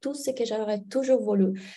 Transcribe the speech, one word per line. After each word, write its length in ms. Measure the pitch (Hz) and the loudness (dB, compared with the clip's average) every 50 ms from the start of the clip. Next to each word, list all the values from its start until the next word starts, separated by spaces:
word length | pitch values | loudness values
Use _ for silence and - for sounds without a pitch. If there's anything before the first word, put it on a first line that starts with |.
Tout 140 | - 269 285 | -8 -8 -6
ce 160 | 294 - 262 | -6 -4 -4
que 120 | 254 - 233 | -2 -2 -2
j'aurais 380 | 226 214 214 214 208 214 208 | -2 -2 -2 -2 -2 -2 -4
toujours 400 | 202 - - 262 269 262 262 240 | -4 -4 -2 0 2 4 4 4
voulu, 380 | 208 208 208 196 190 190 190 190 - - - | 4 2 4 4 4 4 2 -2 -8 -14 -18